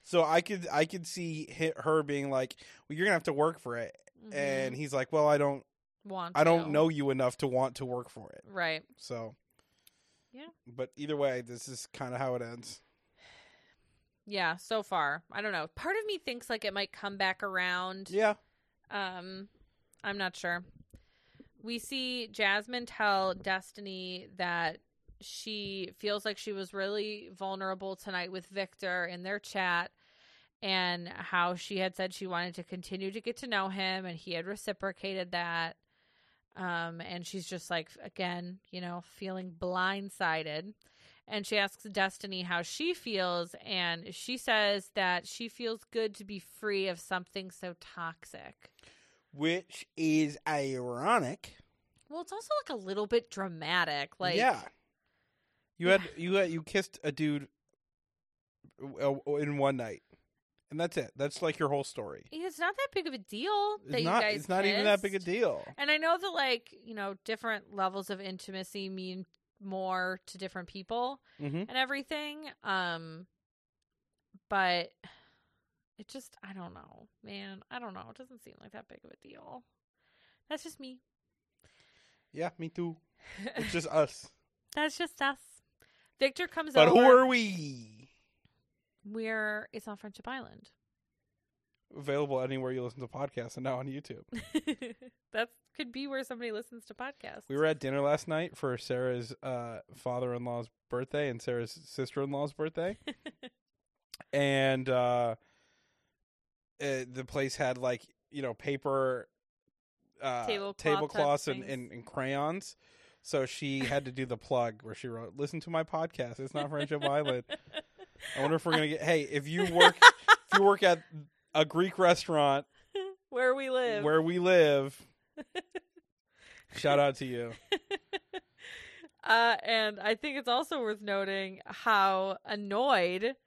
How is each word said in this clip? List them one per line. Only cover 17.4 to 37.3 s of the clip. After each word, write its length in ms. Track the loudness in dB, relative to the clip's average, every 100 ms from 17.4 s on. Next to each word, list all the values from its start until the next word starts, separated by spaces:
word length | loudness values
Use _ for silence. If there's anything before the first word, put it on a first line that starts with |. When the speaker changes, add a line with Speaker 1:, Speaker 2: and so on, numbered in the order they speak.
Speaker 2:
around. 680 | -4 -2 0 -2 -4 -8 -4
Speaker 1:
Yeah. 240 | 2 2 2 _ _ _ _ _
Speaker 2:
Um, 580 | -6 -6 -8 -12 -14 -16 _ _ _ _ _
I'm 140 | -8 -4
not 180 | -6 -4
sure. 280 | -4 -4 -8 -20 -20 -20 _ _ _ _ -20 _
We 160 | -8 -8
see 500 | -6 -6 -4 -4 -8
Jasmine 560 | 0 2 2 -2 -8 -8
tell 480 | -2 2 2 0
Destiny 920 | -2 -4 -4 -4 -14 -12 -10 -10 -10 -14 -6
that 420 | -2 0 -2 -4 _ _ -20 -20
she 680 | -14 -12 -8 -8 -6 -6 -8 -6
feels 260 | -4 -2
like 120 | -4 -6
she 140 | -8
was 220 | -8 -6
really 560 | -4 -2 -2 -4 -8 -14
vulnerable 600 | -8 -6 -4 -4 -4 -6 -8
tonight 340 | -6 -6 -4
with 160 | -8 -8
Victor 580 | -6 -6 _ -4 -2 -4
in 160 | -6
their 160 | -6 -6
chat, 520 | -4 -2 0 0 -2 _ _ _ _ _ _ _
and 460 | -2 0 0 -2 -6
how 460 | -10 -2 2 2
she 240 | 0 -4 -2
had 180 | -2 -2
said 160 | -6
she 140 | -6 -4
wanted 280 | -4 -4 -8
to 80 |
continue 460 | -10 -12 -8 -6 -6
to 100 | -6
get 160 | -8 -8
to 80 | -2
know 240 | -2 -2
him, 340 | -2 -2 -2
and 140 | -6 -10
he 140 | -6
had 100 | -6 -6
reciprocated 840 | -6 -6 -4 -6 -6 -6 -6 -4
that. 440 | -4 -2 -2 -4 -6 _ _ _ _ _ _ _
Um, 460 | -8 -4 -4 -4 -8
and 260 | -10 -10
she's 200 | -8